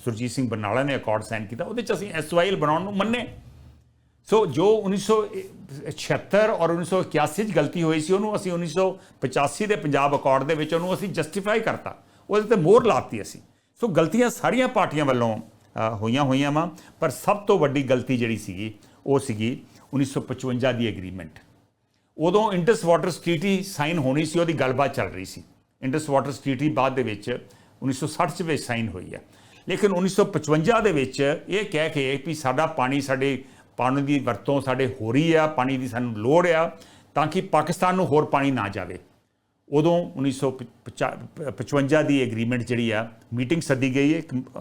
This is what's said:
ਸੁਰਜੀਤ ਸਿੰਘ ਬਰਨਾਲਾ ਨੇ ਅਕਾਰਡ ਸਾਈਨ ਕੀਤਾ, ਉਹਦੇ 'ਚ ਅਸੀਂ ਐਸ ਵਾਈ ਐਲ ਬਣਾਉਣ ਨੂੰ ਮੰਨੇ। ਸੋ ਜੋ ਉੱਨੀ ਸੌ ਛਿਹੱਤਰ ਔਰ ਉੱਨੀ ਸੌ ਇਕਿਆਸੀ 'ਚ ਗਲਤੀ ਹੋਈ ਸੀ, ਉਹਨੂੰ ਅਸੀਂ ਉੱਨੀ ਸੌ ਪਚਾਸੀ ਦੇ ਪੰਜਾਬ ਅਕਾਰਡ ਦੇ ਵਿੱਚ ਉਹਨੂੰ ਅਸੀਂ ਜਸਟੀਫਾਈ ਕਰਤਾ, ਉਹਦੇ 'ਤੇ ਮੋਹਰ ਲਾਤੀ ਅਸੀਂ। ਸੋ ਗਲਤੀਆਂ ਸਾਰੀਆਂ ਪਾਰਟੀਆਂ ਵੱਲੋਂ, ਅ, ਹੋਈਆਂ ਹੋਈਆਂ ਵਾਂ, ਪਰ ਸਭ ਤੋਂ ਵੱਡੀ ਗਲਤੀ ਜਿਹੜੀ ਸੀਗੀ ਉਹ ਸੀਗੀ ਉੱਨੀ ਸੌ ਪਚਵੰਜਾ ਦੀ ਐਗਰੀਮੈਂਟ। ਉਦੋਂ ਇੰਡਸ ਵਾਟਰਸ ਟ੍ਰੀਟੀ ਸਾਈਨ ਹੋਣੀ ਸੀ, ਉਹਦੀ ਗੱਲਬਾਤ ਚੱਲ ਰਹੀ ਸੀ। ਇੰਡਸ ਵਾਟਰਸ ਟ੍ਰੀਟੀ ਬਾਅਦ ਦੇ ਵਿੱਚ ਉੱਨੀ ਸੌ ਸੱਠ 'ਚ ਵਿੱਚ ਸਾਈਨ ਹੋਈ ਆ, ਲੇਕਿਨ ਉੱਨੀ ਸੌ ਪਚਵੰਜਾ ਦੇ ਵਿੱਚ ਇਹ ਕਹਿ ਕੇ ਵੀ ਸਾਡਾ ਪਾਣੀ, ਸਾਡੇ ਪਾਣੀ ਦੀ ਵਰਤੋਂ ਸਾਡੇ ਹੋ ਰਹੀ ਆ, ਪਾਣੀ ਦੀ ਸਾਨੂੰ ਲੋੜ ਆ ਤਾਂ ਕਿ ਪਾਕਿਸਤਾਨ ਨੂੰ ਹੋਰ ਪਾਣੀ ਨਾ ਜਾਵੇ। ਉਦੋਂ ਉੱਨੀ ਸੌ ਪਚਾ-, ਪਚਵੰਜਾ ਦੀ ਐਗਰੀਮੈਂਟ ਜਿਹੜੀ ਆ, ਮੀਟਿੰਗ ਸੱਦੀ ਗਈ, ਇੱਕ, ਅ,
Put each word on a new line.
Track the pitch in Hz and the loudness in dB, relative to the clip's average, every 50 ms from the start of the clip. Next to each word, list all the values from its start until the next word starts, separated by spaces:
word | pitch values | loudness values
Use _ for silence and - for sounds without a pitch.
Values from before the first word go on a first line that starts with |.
| - | -6
ਸੁਰਜੀਤ | 123 113 107 123 120 | -6 -4 -4 -4 -4
ਸਿੰਘ | - 139 131 113 | -2 -2 -2 -2
ਬਰਨਾਲਾ | 113 107 107 101 107 127 | -2 -4 -2 -2 0 0
ਨੇ | 139 143 139 | 0 0 -2
ਅਕਾਰਡ | 113 - 113 107 107 | -2 -2 -2 -2 -2
ਸਾਈਨ | 104 - 113 107 107 | -2 -4 -6 -6 -6
ਕੀਤਾ, | 98 120 113 175 | -8 -8 -8 -8
ਉਹਦੇ | 226 220 247 | -6 -6 -4
'ਚ | 214 - | -2 -2
ਅਸੀਂ | 214 160 202 - | -2 -2 -4 -6
ਐਸ | - 160 151 - 175 | -6 -6 -4 0 2
ਵਾਈ | 170 175 196 | 2 2 2
ਐਲ | 190 | 2
ਬਣਾਉਣ | 160 151 147 156 165 | 0 0 0 0 0
ਨੂੰ | 185 202 208 | -2 -2 -2
ਮੰਨੇ। | 190 196 220 233 240 - - - - - - - - - - - - _ _ _ _ _ _ _ _ _ - | 0 0 0 0 -2 -4 -6 -12 -18 -20 -20 -20 -20 -20 -20 -20 -20 _ _ _ _ _ _ _ _ _ 2
ਸੋ | 202 220 214 | 2 4 4
ਜੋ | 170 135 156 175 208 | 2 2 2 4 4
ਉੱਨੀ | 220 214 196 190 196 | 4 4 2 0 -2
ਸੌ | 196 196 - 220 214 208 208 - 190 190 - - - - - 135 143 156 127 117 | -2 0 2 2 2 0 -2 -6 -10 -12 -12 -16 -18 -18 -16 -16 -12 -12 -12 -10
ਛਿਹੱਤਰ | - - - 151 127 - - - 202 214 220 | -6 -2 -2 -2 -2 -2 2 2 4 4 4
ਔਰ | 220 175 170 165 | 2 2 2 0
ਉੱਨੀ | 170 170 175 | 0 0 -2
ਸੌ | - 190 185 | 0 0 0
ਇਕਿਆਸੀ | 170 - - 151 151 147 - - 220 | 0 0 0 0 0 0 0 -2 -2
'ਚ | 220 | 0
ਗਲਤੀ | 175 165 147 135 - 175 | 2 0 0 0 0 0
ਹੋਈ | 165 160 160 160 | 0 2 2 0
ਸੀ, | 151 156 | 0 0
ਉਹਨੂੰ | 185 196 214 214 208 | 0 0 0 0 -2
ਅਸੀਂ | 202 202 185 | -2 -2 -2
ਉੱਨੀ | 175 170 175 | -4 -4 -4
ਸੌ | 165 143 180 190 185 185 190 - - - - | -2 0 0 0 0 0 -4 -12 -20 -10 -6
ਪਚਾਸੀ | - 127 - 151 143 147 - - 208 | -6 -2 0 0 0 0 0 -2 -2
ਦੇ | 202 208 | 0 0
ਪੰਜਾਬ | - 156 151 139 139 139 143 143 | 0 0 0 2 2 2 2 2
ਅਕਾਰਡ | 131 - 143 135 135 139 | 2 2 4 2 2 2
ਦੇ | 147 165 | 0 -2
ਵਿੱਚ | 151 156 151 165 | -2 -2 0 -2
ਉਹਨੂੰ | 165 175 185 185 | -2 0 -2 -4
ਅਸੀਂ | 143 160 190 | -4 -4 -4
ਜਸਟੀਫਾਈ | - 165 151 - - 202 190 208 214 233 | -4 -4 -4 -4 -4 -4 -2 0 0 0
ਕਰਤਾ, | 226 156 113 - - - - - - _ _ _ _ - | 0 -2 -4 -4 -6 -10 -12 -14 -20 _ _ _ _ -2
ਉਹਦੇ | - 214 214 | 0 2 2
'ਤੇ | - 240 | 4 4
ਮੋਹਰ | 196 151 160 214 247 240 | 4 6 6 6 6 6
ਲਾਤੀ | 214 160 127 - - 123 104 | 4 2 2 0 -4 -8 -10
ਅਸੀਂ। | 95 - - - - _ _ _ _ _ _ - | -10 -10 -14 -20 -20 _ _ _ _ _ _ -4
ਸੋ | 233 233 | -2 0
ਗਲਤੀਆਂ | 151 160 165 156 226 233 247 233 | 2 2 2 4 4 2 2 2
ਸਾਰੀਆਂ | - - - 160 196 254 254 254 | 0 0 0 0 2 2 2 2
ਪਾਰਟੀਆਂ | 254 208 175 - 139 156 147 | 2 0 0 0 0 0 2
ਵੱਲੋਂ, | 135 127 123 117 113 110 113 | 2 2 2 2 0 -2 -4
ਅ, | 113 - - _ _ _ - 113 110 113 113 | -8 -14 -20 _ _ _ -6 -2 -2 -2 -2
ਹੋਈਆਂ | 98 110 113 120 139 | -2 -2 0 2 2
ਹੋਈਆਂ | 147 131 131 135 143 143 | 2 2 2 2 2 2
ਵਾਂ, | 147 156 170 180 - - - - - - | 0 0 -2 -2 -6 -12 -20 -16 -6 -4
ਪਰ | 160 - | -4 -4
ਸਭ | 123 - - - - | -4 -2 0 0 0
ਤੋਂ | 202 - - 208 185 | 2 2 2 4 4
ਵੱਡੀ | 151 131 127 147 | 4 2 2 2
ਗਲਤੀ | 139 120 131 127 123 - 131 | 2 2 2 0 2 0 0
ਜਿਹੜੀ | 117 120 113 113 | 0 0 0 -2
ਸੀਗੀ | 98 95 - 92 92 107 107 101 - - - - _ - | -4 -6 -8 -10 -8 -8 -10 -10 -14 -20 -20 -20 _ -2
ਉਹ | - 139 139 | 0 0 2
ਸੀਗੀ | 135 - 113 101 110 117 139 - - - - - - - | 0 -2 -4 -2 -2 -2 -2 -4 -10 -18 -20 -20 -12 -4
ਉੱਨੀ | - 131 139 | -2 -2 -2
ਸੌ | 131 - 147 | -2 -2 -6
ਪਚਵੰਜਾ | - - 127 - - 127 123 123 127 131 | -6 -6 -8 -6 -6 -4 -2 0 0 0
ਦੀ | 123 113 120 110 | 2 0 0 -2
ਐਗਰੀਮੈਂਟ। | 92 95 92 92 92 95 85 82 - - - _ _ _ _ _ _ _ _ _ _ _ _ _ _ - | -2 -6 -8 -10 -10 -12 -14 -14 -18 -20 -20 _ _ _ _ _ _ _ _ _ _ _ _ _ _ -2
ਉਦੋਂ | 151 175 180 214 220 214 | 2 4 4 4 4 2
ਇੰਡਸ | 196 175 170 233 220 - - | 0 2 4 2 2 4 4
ਵਾਟਰਸ | 165 170 160 151 185 - | 4 4 4 2 0 -4
ਟ੍ਰੀਟੀ | - - 175 170 147 180 202 196 185 | -4 -2 -2 0 0 2 0 0 0
ਸਾਈਨ | 190 - - - 147 151 175 175 | -2 -4 -4 -4 -2 0 0 0
ਹੋਣੀ | 131 127 135 151 165 | 0 2 2 0 0
ਸੀ, | 151 - 170 | 0 0 0
ਉਹਦੀ | 170 165 | 0 0
ਗੱਲਬਾਤ | 165 131 135 127 127 127 139 135 - | 0 0 0 0 2 0 0 0 0
ਚੱਲ | 127 104 | -2 -4
ਰਹੀ | 90 82 92 95 | -4 -6 -10 -12
ਸੀ। | - - - - - _ _ _ _ _ - | -12 -14 -18 -20 -20 _ _ _ _ _ -8
ਇੰਡਸ | - 131 131 156 151 143 | -4 -2 -2 -2 0 2
ਵਾਟਰਸ | 139 139 127 139 135 - | 0 2 0 0 -6 -6
ਟ੍ਰੀਟੀ | - 139 135 117 147 151 | -4 -4 -2 0 0 0
ਬਾਅਦ | - 131 127 135 127 | 0 2 0 0 0
ਦੇ | 131 | -2
ਵਿੱਚ | 123 110 107 101 - 123 123 - - - - - _ _ _ - | -2 -2 -4 -6 -6 -6 -8 -8 -10 -16 -20 -20 _ _ _ -6
ਉੱਨੀ | - 135 | -4 -4
ਸੌ | 131 - 160 | -4 -2 -4
ਸੱਠ | 143 - - 180 170 | -4 -2 -2 -2 -2
'ਚ | 170 - | -2 -4
ਵਿੱਚ | 180 160 151 127 | -4 -2 -4 -4
ਸਾਈਨ | - - 120 113 113 104 | -4 -4 -4 -4 -4 -6
ਹੋਈ | 92 92 87 - - | -8 -10 -12 -12 -14
ਆ, | 98 - _ - - - - - - - - | -16 -16 _ -20 -20 -20 -20 -20 -14 -8 -6
ਲੇਕਿਨ | 185 - 208 202 | -2 0 2 2
ਉੱਨੀ | 190 175 185 185 | 2 2 0 0
ਸੌ | 185 - 196 | 2 2 2
ਪਚਵੰਜਾ | - - 151 - 143 156 156 160 214 233 220 | 2 0 -4 0 0 0 2 4 4 4 4
ਦੇ | 214 208 | 4 2
ਵਿੱਚ | 170 147 131 131 - - 139 139 151 - - - | 2 2 0 -2 0 0 0 0 0 -2 -4 -4
ਇਹ | 180 208 214 | -4 -4 -2
ਕਹਿ | 208 160 151 160 160 | -2 -2 -2 -2 0
ਕੇ | - 147 135 131 139 135 - | 0 -2 -2 -2 -2 -4 -4
ਵੀ | 170 151 | -6 -6
ਸਾਡਾ | 147 - 131 127 143 160 | -2 -2 0 0 2 0
ਪਾਣੀ, | 156 160 - 127 127 139 143 | 0 0 0 0 0 0 0
ਸਾਡੇ | 135 131 135 131 135 139 135 123 131 - - - - _ _ | 0 0 0 0 0 0 -2 -2 -6 -12 -20 -20 -20 _ _
ਪਾਣੀ | - 120 127 135 143 | 0 0 2 2 0
ਦੀ | 139 139 147 139 | 0 0 0 0
ਵਰਤੋਂ | 117 123 117 - - - 139 139 | 0 -2 -4 -2 -2 -2 -2 0
ਸਾਡੇ | - 131 127 131 131 120 - - | 0 -2 0 0 0 -2 -2 -4
ਹੋ | 107 110 | -2 0
ਰਹੀ | 117 139 160 165 | 2 2 4 4
ਆ, | 160 156 156 | 4 4 4
ਪਾਣੀ | 156 - - 123 131 135 127 | 2 2 0 0 0 0 -2
ਦੀ | 131 123 | -4 -4
ਸਾਨੂੰ | 110 123 123 123 113 | -4 -4 -4 -4 -4
ਲੋੜ | 104 107 123 151 175 175 180 | -2 2 4 4 4 6 4
ਆ | 160 160 165 175 - - - - - - _ _ - | 4 2 2 -2 -4 -10 -20 -20 -20 -20 _ _ -2
ਤਾਂ | 180 165 | 0 0
ਕਿ | 156 156 185 | 0 0 -4
ਪਾਕਿਸਤਾਨ | 190 190 - 151 151 165 165 - 185 180 185 | -2 2 2 2 2 0 0 0 2 2 2
ਨੂੰ | 185 175 | 2 2
ਹੋਰ | 120 139 151 147 | 2 2 2 2
ਪਾਣੀ | 147 - 139 139 139 | 2 2 0 2 2
ਨਾ | 135 123 101 101 | 0 0 -2 -4
ਜਾਵੇ। | 95 104 90 87 92 90 - _ _ _ _ _ _ _ _ _ _ _ _ - | -4 -6 -8 -8 -10 -14 -16 _ _ _ _ _ _ _ _ _ _ _ _ 0
ਉਦੋਂ | 139 147 156 170 170 175 175 175 | 2 2 4 4 4 2 0 -2
ਉੱਨੀ | - - 135 139 | -4 -4 -2 -2
ਸੌ | 127 - 143 131 131 - 123 - - _ - | -2 0 -2 -2 -2 -4 -12 -16 -18 _ -18
ਪਚਾ-, | - - - 139 123 - 104 113 - - - 156 135 | -12 -6 -4 -4 -4 -4 -8 -12 -14 -12 -10 -10 -8
ਪਚਵੰਜਾ | - - 110 - 147 143 139 135 156 156 | -8 -8 -6 -2 0 0 2 4 4 4
ਦੀ | 151 151 143 135 | 4 4 2 2
ਐਗਰੀਮੈਂਟ | 127 113 113 110 117 117 127 123 | 2 0 -2 -2 -2 -2 -2 -2
ਜਿਹੜੀ | 117 - 123 117 120 113 | -2 -2 -2 0 0 0
ਆ, | 107 107 117 117 - - - - 120 | 0 -2 -4 -6 -10 -18 -14 -8 -4
ਮੀਟਿੰਗ | 120 131 123 170 170 | -4 -2 0 -2 0
ਸੱਦੀ | - - 139 120 131 135 127 | 0 0 0 2 0 0 2
ਗਈ, | 139 139 147 156 | 2 2 2 2
ਇੱਕ, | - - - 131 | 0 -2 -6 -6
ਅ, | 127 131 - - - | -6 -6 -8 -10 -8